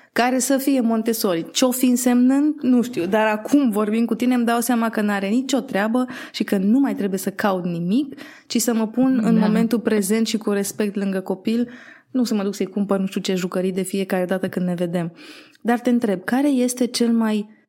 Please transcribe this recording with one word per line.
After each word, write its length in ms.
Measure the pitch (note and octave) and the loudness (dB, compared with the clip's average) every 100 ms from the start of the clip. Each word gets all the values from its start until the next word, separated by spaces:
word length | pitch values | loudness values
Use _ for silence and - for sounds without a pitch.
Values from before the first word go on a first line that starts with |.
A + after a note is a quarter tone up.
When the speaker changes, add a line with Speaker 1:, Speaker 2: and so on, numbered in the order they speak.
| _ | _
Speaker 1:
care 280 | - A#3+ B3+ | -2 0 0
să 180 | A#3+ C4+ | 0 0
fie 240 | C4+ C4+ | 2 2
Montessori. 680 | A3+ A3 A3 A3 G#3 E3+ - | 2 0 0 -2 0 -2 -2
Ce-o 200 | - B3+ | 0 0
fi 140 | B3 B3+ | 2 2
însemnând, 760 | B3 B3+ B3 B3+ C#4 D4+ D4+ | 2 2 4 4 4 2 0
nu 200 | B3+ B3 | 2 2
știu, 240 | A#3+ - E3+ | 2 -2 0
dar 220 | G#3+ A3 | 2 2
acum, 420 | G#3+ G#3+ D4 C4 | 0 2 2 4
vorbind 380 | G#3 G#3+ A3+ A#3 | 2 0 0 0
cu 80 | A3+ | 0
tine, 180 | B3 | 0
îmi 120 | B3 A#3 | 2 2
dau 140 | A#3 | 0
seama 300 | A#3 A#3+ A3+ | 0 0 0
că 120 | A3 | 0
n-are 260 | G#3 G3+ G3 | 0 0 0
nicio 320 | A#3 C4 C#4 | 0 0 -2
treabă 460 | C4+ F#3 G#3+ B3 B3+ - - | 0 -2 0 0 -2 -6 -12
și 120 | - | -6
că 140 | - G3+ | -2 0
nu 220 | G3 B3+ | 2 2
mai 160 | C4+ F#3 | 2 0
trebuie 240 | G3+ F#3+ | -4 -2
să 120 | G3 | -6
caut 320 | G3 G#3 F#3 | -2 0 0
nimic, 560 | F3 E3+ F3 A#3 D4 - - - - | -2 -4 0 0 -2 -8 -20 -20 -4
ci 140 | A#3+ | -2
să 120 | B3 | 0
mă 140 | A3 A3 | 0 0
pun 320 | A#3 C4 C4 | 0 2 2
în 160 | A3 A3+ | 4 4
Speaker 2:
Da. 60 | F#3+ | 4
Speaker 1:
momentul 340 | A3+ A3+ A#3 | 2 2 2
prezent 480 | A3+ G#3+ F#3+ A3 A3+ | 0 0 0 0 0
și 100 | G#3+ | -2
cu 140 | G#3+ | -2
respect 440 | G3+ G3 - G#3 G3 | -2 -2 -4 -4 -2
lângă 260 | G3 F#3+ | -2 -4
copil, 480 | F#3+ F#3 - A3+ A#3+ - - - _ | -4 -6 -2 -2 -4 -8 -20 -20 _
nu 120 | B3+ | -2
să 100 | A3+ | 0
mă 100 | G#3+ | 0
duc 100 | G3 | -2
să-i 120 | G3 F#3 | -4 -4
cumpăr 340 | G#3 G3 G3 | -2 0 0
nu 60 | F#3+ | 0
știu 160 | G3+ | -4
ce 140 | F#3+ F#3 | -2 -2
jucării 360 | F3+ F#3+ F#3 | -2 -2 -2
de 100 | F#3+ | -2
fiecare 440 | F#3 G3 F#3+ F#3+ F3+ | -4 -4 -2 -2 0
dată 240 | F#3 F#3 | -2 -2
când 160 | F3+ F3+ | -4 -2
ne 80 | |
vedem. 400 | F3 F3 F3 E3+ - - - - _ | -2 -2 -2 -4 -8 -20 -20 -20 _
Dar 180 | A3 A#3 | -2 0
te 100 | B3 | 2
întreb, 340 | A#3+ A#3 F#3 | 0 0 -2
care 240 | - B3+ D4 | -2 0 2
este 380 | C4 B3 B3 A#3+ | 2 0 0 -2
cel 260 | B3 A#3 | 0 2
mai 380 | A#3 A3 G#3+ G#3 - | 2 0 -2 -4 -12